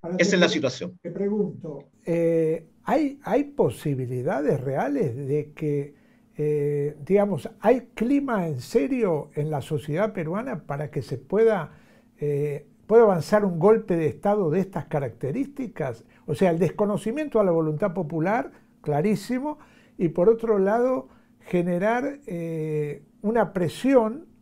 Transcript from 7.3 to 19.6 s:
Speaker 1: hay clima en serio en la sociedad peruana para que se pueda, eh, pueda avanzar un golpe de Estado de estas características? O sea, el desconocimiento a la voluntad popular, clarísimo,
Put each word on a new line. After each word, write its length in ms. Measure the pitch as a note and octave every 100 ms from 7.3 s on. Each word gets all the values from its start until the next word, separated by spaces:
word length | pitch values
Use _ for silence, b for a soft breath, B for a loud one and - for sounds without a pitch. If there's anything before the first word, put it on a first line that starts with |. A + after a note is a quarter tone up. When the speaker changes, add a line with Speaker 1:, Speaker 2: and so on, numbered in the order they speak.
| E3 - -
Speaker 1:
hay 280 | G3+ B3+ -
clima 540 | - A3+ C#4+ C#4+ A3 E3+
en 120 | C3
serio 720 | - A3+ C4+ C4 G#3 D#3 -
en 160 | - D3+
la 120 | D3
sociedad 500 | - D3+ D3+ D3+ G#3+
peruana 520 | G3+ D#3+ F#3 C4 G#3
para 260 | - C#3+ D3
que 120 | D3+
se 140 | B2 C3
pueda, 640 | - G3 A3+ G#3 D3 b b b b _
eh, 480 | D3 C#3+ D3 C#3+ - _ _
pueda 160 | A3
avanzar 420 | A3 F3+ D3 G#3+
un 140 | G3+ E3+
golpe 380 | F#3 A3 A3 E3+
de 100 | D#3
Estado 440 | - G3+ G#3 F3
de 100 | E3
estas 260 | F#3+ - -
características? 1160 | D3+ C3+ - C3+ F#3+ C#4 - B3 - D3+ A#2 - b -
O 80 |
sea, 160 | C#3+ F#3
el 80 | E3
desconocimiento 840 | F3 - G#3 G3+ G#3+ C4+ D4+ A3
a 40 |
la 80 | G3
voluntad 420 | E3 D#3 D3+ D3+
popular, 580 | D#3+ D3+ E3 E3+ A3+ C#4 b b _
clarísimo, 760 | - D3 F3+ G3+ - B3 C#4+ D4+